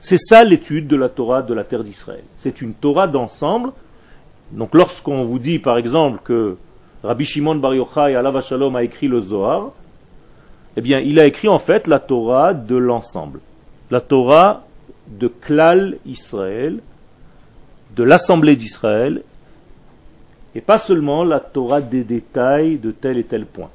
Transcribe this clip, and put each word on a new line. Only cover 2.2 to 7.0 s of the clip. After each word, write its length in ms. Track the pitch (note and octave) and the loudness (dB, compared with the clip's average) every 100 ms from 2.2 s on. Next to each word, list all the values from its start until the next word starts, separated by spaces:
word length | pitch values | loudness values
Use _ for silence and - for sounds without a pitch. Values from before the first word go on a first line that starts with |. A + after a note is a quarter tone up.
| - - | -20 -10
C'est 260 | C#3 - | -10 -8
une 120 | A#2+ | -12
Torah 320 | G#2 C#3+ D3 F#3+ | -4 -2 0 0
d'ensemble. 640 | C#3 A#2 - D3 A3 B3 - - - _ - _ - - | -2 -6 -6 -4 -4 -6 -12 -20 -20 _ -20 _ -20 -20
Donc 240 | G2+ A2+ | -12 0
lorsqu'on 480 | D3+ F3 - - C#3 | 2 2 0 -8 -6
vous 160 | A#2+ B2 | -6 -6
dit 220 | B2 E3 | -4 -4
par 180 | - A#2+ | -2 -2
exemple 400 | A#2 C#3+ D3+ G#2+ | 0 0 0 -2
que 320 | - A#2+ G#2+ F2+ - - _ - | -4 -2 -2 -6 -16 -20 _ -14